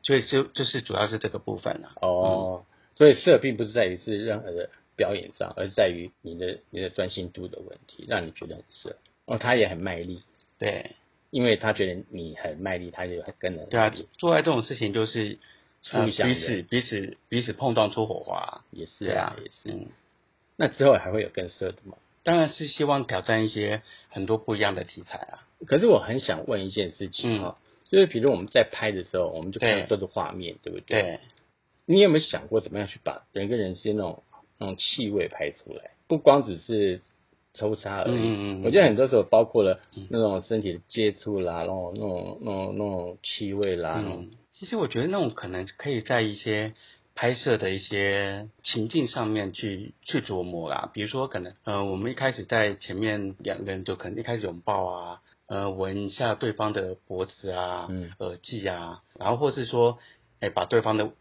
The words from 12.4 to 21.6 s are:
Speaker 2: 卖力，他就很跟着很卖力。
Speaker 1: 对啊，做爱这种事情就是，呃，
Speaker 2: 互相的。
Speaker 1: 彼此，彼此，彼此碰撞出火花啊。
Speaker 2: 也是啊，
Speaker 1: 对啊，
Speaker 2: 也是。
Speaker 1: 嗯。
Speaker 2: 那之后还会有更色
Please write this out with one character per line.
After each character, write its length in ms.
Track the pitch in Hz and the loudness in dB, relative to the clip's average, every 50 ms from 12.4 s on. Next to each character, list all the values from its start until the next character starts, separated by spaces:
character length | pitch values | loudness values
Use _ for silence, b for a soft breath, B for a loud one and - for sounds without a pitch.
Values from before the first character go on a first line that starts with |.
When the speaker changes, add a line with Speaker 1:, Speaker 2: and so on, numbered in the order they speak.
| - 82 - - | -8 -8 -8 -6
Speaker 2:
卖 180 | 95 95 92 | -4 -4 -4
力， 140 | 87 87 87 | -4 -6 -10
他 160 | - - 92 | -8 -8 -8
就 140 | 90 87 85 | -6 -6 -8
很 120 | 80 - - _ | -8 -10 -12 _
跟 140 | - 92 90 | -6 -6 -6
着 100 | 80 80 | -6 -8
很 80 | - - | -2 2
卖 160 | 117 110 107 | 4 4 2
力。 60 | - | 2
Speaker 1:
对 60 | 90 - | -4 -14
啊， 40 | - _ | -14 _
做 160 | - - 170 165 | -2 2 4 4
爱 80 | 156 | 4
这 80 | 156 165 | 4 4
种 120 | 147 120 | 2 2
事 140 | 113 - 139 | 0 -2 -4
情 180 | 117 117 104 101 | -2 -2 0 0
就 120 | 113 110 | 0 0
是， 320 | 107 - 117 107 104 104 - b b b b b b b _ - - | 0 0 -4 -4 -4 -6 -12 b b b b b b b _ -16 -4
呃， 140 | - 113 107 | 0 0 0
Speaker 2:
互 60 | 110 | 2
相 180 | - - - 123 | 2 2 2 2
的。 40 | 127 | 2
Speaker 1:
彼 60 | - | 0
此， 220 | - - 113 92 | 0 -4 -4 -4
彼 200 | 85 - 117 123 | -4 -2 -2 -2
此， 360 | 123 - 117 101 98 - - _ _ | -2 -2 -6 -6 -6 -8 -10 _ _
彼 140 | _ 117 120 | _ -4 -2
此 100 | 120 117 | -2 -2
碰 240 | - - 139 131 117 | -6 -2 -2 2 4
撞 160 | 117 107 104 | 4 4 4
出 140 | - 117 107 | 2 -2 -2
火 140 | 104 - - | -2 -2 -6
花 180 | - - - | -6 -6 -6
啊。 260 | - 50 50 50 - _ _ | -6 -6 -8 -12 -14 _ _
Speaker 2:
也 140 | - - 82 | -14 -14 -14
是 200 | - - - 101 | -14 -10 -6 -4
啊， 20 | 92 | -2
Speaker 1:
对 60 | 98 | 0
啊， 200 | - - - - - - | 0 0 -2 -6 -8 -14
Speaker 2:
也 80 | - | -16
是。 260 | - - _ 107 101 | -18 -12 _ -10 -8
Speaker 1:
嗯。 100 | 98 - - - _ _ _ _ _ _ _ _ _ _ _ _ | -8 -10 -12 -16 _ _ _ _ _ _ _ _ _ _ _ _
Speaker 2:
那 140 | - 156 131 | 0 0 0
之 160 | - - 135 | 2 6 6
后 80 | 139 123 | 8 8
还 180 | 104 98 95 | 6 4 -2
会 100 | 98 110 | -2 -2
有 60 | 104 | -2
更 220 | - - 98 90 87 | -2 -4 -8 -8 -8
色 220 | - - | -8 -6